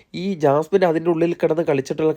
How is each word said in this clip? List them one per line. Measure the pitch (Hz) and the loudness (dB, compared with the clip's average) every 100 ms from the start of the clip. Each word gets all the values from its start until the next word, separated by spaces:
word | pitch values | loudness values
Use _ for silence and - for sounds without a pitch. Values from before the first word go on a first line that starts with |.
| _ | _
ഈ | 165 190 | -8 -6
ജാസ്മിൻ | 175 147 143 160 196 | 0 2 2 2 2
അതിൻ്റെ | 180 160 165 | 2 2 0
ഉള്ളിൽ | 165 170 | 0 0
കിടന്ന് | 170 160 156 | 0 0 0
കളിച്ചിട്ടുള്ള | 160 139 135 151 156 | 0 0 -2 -2 -2